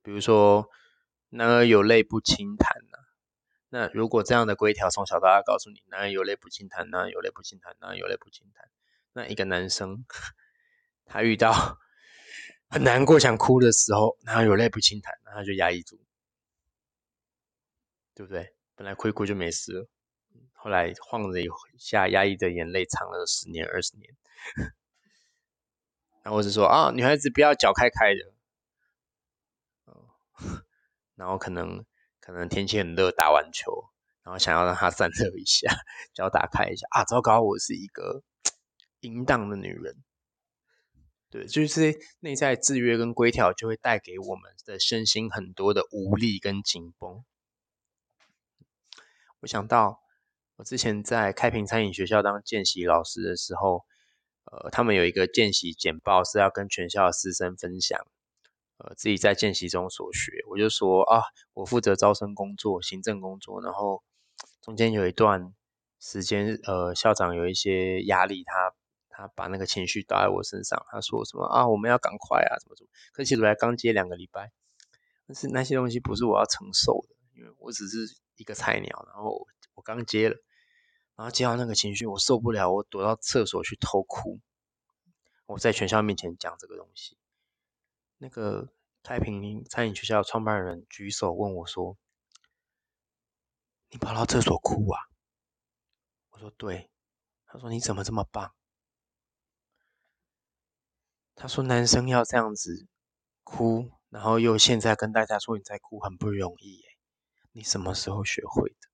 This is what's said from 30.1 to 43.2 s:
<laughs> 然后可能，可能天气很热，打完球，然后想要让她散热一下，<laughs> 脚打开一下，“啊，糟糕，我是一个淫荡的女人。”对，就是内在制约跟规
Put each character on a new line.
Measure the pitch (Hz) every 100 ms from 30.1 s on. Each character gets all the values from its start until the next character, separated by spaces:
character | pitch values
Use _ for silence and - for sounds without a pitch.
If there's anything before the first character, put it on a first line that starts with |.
| _ _
<laughs> | - 95 87 _ _ _ _ _ -
然 | 92
后 | 95
可 | -
能， | 90 87 92 107 _ _ _
可 | -
能 | 87 87
天 | 98 98
气 | 104
很 | 87 85
热， | 92
打 | 87 78
完 | 73 76
球， | - - - - _ _ _
然 | 92
后 | 92
想 | - 82
要 | 87
让 |
她 | 92 90
散 | - 87
热 | - 101 -
一 | -
下， | - -
<laughs> | - - - -
脚 | - 95
打 | - -
开 | - 98
一 | 92
下 | -
，“啊， | - 104
糟 | 120
糕， | 120 110
我 | 110 98
是 | - 98
一 | 98
个 | - 90 135 _ _ - _ _ _ _ _
淫 | 120 117
荡 | 127 123 101
的 | 101
女 | 95
人。” | 82 - - _ _ _ _ _ _ _ _ _ _ _ _ _
对， | 113 104
就 | 147 151
是 | 160 156 151 - _
内 | 156 139
在 | 143 123
制 | - 135
约 | 120 117
跟 | 117
规 | 117